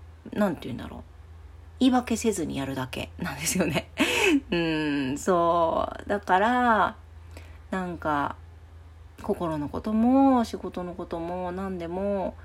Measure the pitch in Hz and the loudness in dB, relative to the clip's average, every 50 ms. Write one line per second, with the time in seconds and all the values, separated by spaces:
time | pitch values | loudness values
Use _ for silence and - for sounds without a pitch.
0 | - - - - - - - 202 208 185 151 - - - - - - - - - | -20 -20 -20 -20 -16 -8 0 0 2 2 0 -4 -8 -10 -8 -8 -10 -12 -12 -14
1 | - - - - - - - - - - - - - - - - 254 262 254 247 | -16 -16 -20 -20 -20 -20 -20 -20 -20 -20 -20 -20 -20 -18 -2 2 4 4 4 4
2 | 240 - 226 214 - 226 196 175 147 139 139 139 135 135 135 131 127 - - - | 2 0 -4 0 2 0 0 0 -4 -4 -4 -4 -4 -4 -4 -6 -6 -6 -6 -8
3 | - - - - - 156 143 139 160 - - 185 160 160 139 - - - - - | -10 -10 -8 -8 -6 -6 -6 -4 -4 -2 0 2 2 2 0 -2 -4 -4 -2 0
4 | 311 - 494 480 427 381 302 277 - - 185 170 165 160 156 156 151 147 143 143 | 0 2 2 4 4 4 4 4 2 0 0 0 2 2 0 0 0 0 0 0
5 | 135 127 143 139 - 202 180 170 170 170 175 170 165 165 165 - - - - - | 0 -2 -4 -2 2 2 4 4 4 4 4 4 2 2 2 0 -2 -2 -6 -12
6 | - - 202 202 - - 185 190 208 240 254 247 247 240 220 196 170 - - - | -4 -4 -4 -4 2 2 4 4 6 4 4 4 4 4 4 4 4 2 0 -8
7 | - - - - - - - - - - - - - - 196 190 185 180 165 151 | -18 -20 -20 -20 -18 -18 -18 -18 -18 -18 -18 -20 -10 -6 -4 -4 -4 -4 -8 -4
8 | - 156 147 143 143 - - - - - - - - - - - - - - - | -2 0 0 0 0 -2 -6 -10 -16 -20 -20 -20 -20 -20 -20 -20 -20 -20 -20 -20
9 | - - - - - - 196 - 180 - - - 294 - - - - 220 214 220 | -20 -20 -18 -10 -4 -4 -2 -2 0 -2 -2 -2 -4 -4 -6 -6 -4 0 2 4
10 | 233 247 262 269 277 269 254 240 226 - 202 - - 180 - 180 180 180 175 - | 4 6 6 8 8 6 6 4 2 0 -4 -8 -8 -8 -8 -6 -8 -8 -8 -10
11 | 175 - 175 165 165 175 180 180 180 180 180 190 196 190 185 175 165 165 175 185 | -8 -6 -6 -6 -4 -4 -4 -4 -4 -6 -6 -6 -6 -6 -6 -6 -6 -6 -4 -4
12 | 196 202 202 190 175 - - - | -2 -2 -2 -2 -2 -4 -6 -10